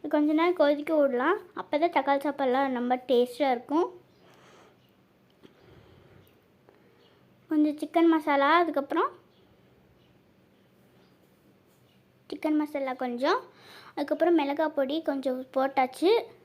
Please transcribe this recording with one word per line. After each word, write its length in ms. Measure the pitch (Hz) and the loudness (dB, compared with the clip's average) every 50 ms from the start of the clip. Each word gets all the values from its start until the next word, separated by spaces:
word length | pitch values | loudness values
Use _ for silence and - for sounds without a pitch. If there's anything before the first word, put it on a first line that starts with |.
| - | -6
இது 40 | 302 320 | -2 0
கொஞ்ச 180 | 302 302 294 311 | 0 2 2 2
நேரம் 200 | 311 330 359 359 359 | 2 2 0 2 2
கொதிக்க 340 | 302 285 294 285 294 320 320 302 | 2 2 2 -2 -2 -2 2 2
விடலாம். 380 | 285 269 247 240 254 311 392 427 - - _ - | 2 2 0 0 0 0 0 -2 -4 -14 _ -14
அப்போ 140 | - - - 294 | -8 -4 -2 0
தான் 120 | 330 339 - | 0 2 0
தக்காளி 240 | 294 269 285 277 277 | 0 0 2 0 0
சாப்பாடுலாம் 540 | 285 302 277 - 277 262 247 269 277 277 254 240 | 0 -4 -4 -2 -2 0 2 0 0 0 -2 -4
ரொம்ப 160 | 240 247 254 254 - - | -2 -2 -2 -2 0 0
டேஸ்ட்டாக 460 | 262 240 247 247 - - 294 269 254 | 2 2 2 0 -2 -2 0 0 0
இருக்கும். 300 | 233 240 - 285 320 370 359 - - _ _ _ _ _ - - - - - - - - - _ _ _ _ _ _ _ _ _ _ _ _ _ _ - - _ _ _ - - - - - - - _ - - - _ _ _ _ _ _ _ _ _ - _ _ _ _ _ _ _ _ _ _ _ _ _ _ _ _ | -2 -4 -2 0 0 0 -2 -6 -18 _ _ _ _ _ -20 -20 -20 -20 -20 -20 -20 -20 -20 _ _ _ _ _ _ _ _ _ _ _ _ _ _ -20 -20 _ _ _ -20 -20 -20 -20 -20 -20 -20 _ -20 -20 -20 _ _ _ _ _ _ _ _ _ -20 _ _ _ _ _ _ _ _ _ _ _ _ _ _ _ _
கொஞ்சம் 260 | 311 302 302 302 294 302 | 0 2 2 0 0 -6
சிக்கன் 300 | 311 302 - 339 330 330 | -10 -2 2 4 4 4
மசாலா, 360 | 320 311 302 311 285 277 277 285 320 349 | 4 2 2 0 2 2 4 4 4 4
அதுக்கப்புறம் 480 | 349 330 302 285 277 - - 320 392 571 - - _ _ _ _ _ _ _ _ _ _ _ _ _ _ _ _ _ _ _ _ _ _ _ _ _ _ _ _ _ _ _ _ _ _ _ _ _ _ _ _ _ _ _ _ _ _ _ _ _ _ _ _ _ _ _ _ _ _ _ _ _ _ | 2 0 -2 -4 -6 -2 -2 -2 -2 -2 -6 -12 _ _ _ _ _ _ _ _ _ _ _ _ _ _ _ _ _ _ _ _ _ _ _ _ _ _ _ _ _ _ _ _ _ _ _ _ _ _ _ _ _ _ _ _ _ _ _ _ _ _ _ _ _ _ _ _ _ _ _ _ _ _
சிக்கன் 280 | - - - 311 311 302 | -14 -6 -2 -2 0 0
மசாலா 320 | 302 294 - 277 277 262 254 262 262 | -2 -2 -4 -6 -6 -6 -6 -6 -6
கொஞ்சம், 360 | 247 240 240 262 311 392 508 - - - - - - - - - - - | -6 -4 -2 0 0 0 -2 -4 -10 -20 -20 -20 -20 -20 -20 -20 -14 -8
அதுக்கப்புறம் 440 | - 294 - 302 294 330 339 349 320 | -8 -4 -4 0 0 2 4 4 2
மிளகாய் 340 | 285 277 285 294 311 311 311 285 | 2 0 -2 -2 -2 -2 0 -2
பொடி 180 | 269 254 285 320 320 - | -2 -2 -2 -4 -2 -4
கொஞ்சம் 280 | 277 277 262 269 254 254 262 - - | -4 -2 -2 -4 -4 -4 -8 -6 -2
போட்டாச்சு. 560 | 262 262 269 269 - 262 254 - - 302 359 453 453 - - - - | -2 -2 0 0 0 -2 -2 -2 0 2 2 2 2 0 -6 -18 -20